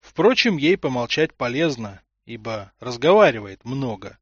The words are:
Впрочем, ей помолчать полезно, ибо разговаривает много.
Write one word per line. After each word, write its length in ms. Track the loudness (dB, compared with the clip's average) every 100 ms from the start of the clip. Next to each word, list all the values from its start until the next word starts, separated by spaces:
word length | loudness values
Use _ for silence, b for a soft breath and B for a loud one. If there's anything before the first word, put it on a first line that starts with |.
| -12
Впрочем, 520 | 2 4 4 2 2
ей 200 | 2 2
помолчать 560 | 0 -4 -2 -2 -2
полезно, 680 | _ -4 0 -2 -2 -10 -14 _ _ -18
ибо 460 | -14 -10 -10 -12 _
разговаривает 840 | -12 -2 4 6 6 2 -10 -14 -8
много. 540 | -6 -6 -8 -12 -18